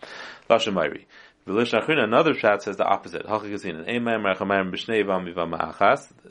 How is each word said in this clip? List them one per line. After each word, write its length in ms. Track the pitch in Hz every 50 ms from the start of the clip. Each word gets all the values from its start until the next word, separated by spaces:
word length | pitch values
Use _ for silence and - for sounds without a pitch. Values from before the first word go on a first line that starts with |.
| - - - - - - - - _ -
Lashon 220 | 117 110 - 110 95
Mairi. 340 | 90 80 73 - - - _ - - - - _ _ -
V'Lishon 360 | - 95 110 120 - - 214 -
Achrina, 200 | 156 160 147 113
another 300 | 107 113 143 165 156 135
Pshat 260 | - - 107 101 101
says 160 | - 107 98
the 60 | - -
opposite. 420 | - 98 98 - 90 82 - -
Hachi 260 | - 107 107 104 101
Gazin, 360 | 101 95 - 95 80 80 82
Ein 160 | - 117 120 117
Maimer 320 | 117 113 110 104 98 92
Achar 120 | - 104
Maimer 240 | 95 101 98 95 92
B'Shnei 320 | 87 - - - 113 107 98
Yivam 280 | 98 95 92 90 87
Yivama 440 | 85 87 85 82 82 82 82 80 -
Achas. 360 | - 101 104 135 143 - - _ _ _ -